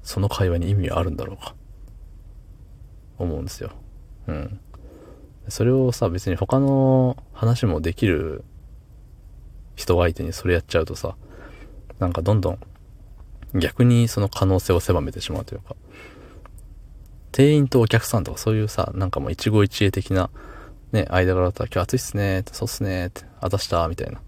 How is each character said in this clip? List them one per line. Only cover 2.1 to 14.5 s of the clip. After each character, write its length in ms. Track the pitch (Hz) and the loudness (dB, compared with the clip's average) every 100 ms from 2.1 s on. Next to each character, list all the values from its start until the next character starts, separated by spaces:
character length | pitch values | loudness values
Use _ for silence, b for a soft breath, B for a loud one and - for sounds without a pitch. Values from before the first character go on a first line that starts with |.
| - - - - - - - - - - - | -20 -20 -20 -20 -20 -20 -20 -20 -20 -20 -6
思 180 | 90 76 | -4 -4
う 40 | |
ん 40 | |
で 60 | - | -8
す 100 | - | -10
よ。 100 | - - - - - - - | -12 -12 -20 -20 -20 -14 -8
う 60 | |
ん。 260 | 76 71 101 - - B B B B B - - | -8 -8 -12 -16 -20 B B B B B -18 -14
そ 140 | - | 0
れ 80 | 117 | 4
を 200 | 131 127 | 4 4
さ、 180 | - 104 | 2 0
別 180 | 87 - | 0 -2
に 80 | 87 | -2
他 240 | 98 135 | 2 2
の 560 | 139 135 135 131 127 - - | 4 4 6 6 4 0 -12
話 320 | - 113 120 | -2 2 2
も 160 | 113 80 | 2 0
で 140 | 80 | -2
き 120 | - 104 | 2 2
る 380 | 78 80 69 - - - - - - - - - - - - - - | 2 0 -8 -14 -20 -20 -20 -20 -20 -20 -20 -20 -20 -20 -20 -20 -12
人 220 | - 87 | 0 2
相 160 | 87 | 2
手 80 | - | 0
に 120 | 80 | -8
そ 120 | 85 90 | -4 0
れ 60 | |
や 80 | 85 | 0
っ 20 | |
ち 140 | - 85 | 2 -2
ゃ 40 | |
う 40 | |
と 100 | 82 | -2
さ、 220 | - - - B B B B B B - - | -6 -8 -10 B B B B B B -18 -4
な 80 | 90 | -2
ん 60 | |
か 80 | 87 | 0
ど 140 | 87 | 2
ん 80 | 107 | 2
ど 80 | 87 | 2
ん 80 | 90 - - - - - - - - - | -4 -12 -20 -20 -20 -20 -20 -20 -18 -6
逆 300 | 95 80 - | -2 -2 4
に 240 | 120 120 117 | 4 6 4
そ 120 | - | 0
の 80 | 101 | -2
可 160 | - | 2
能 160 | 95 | 2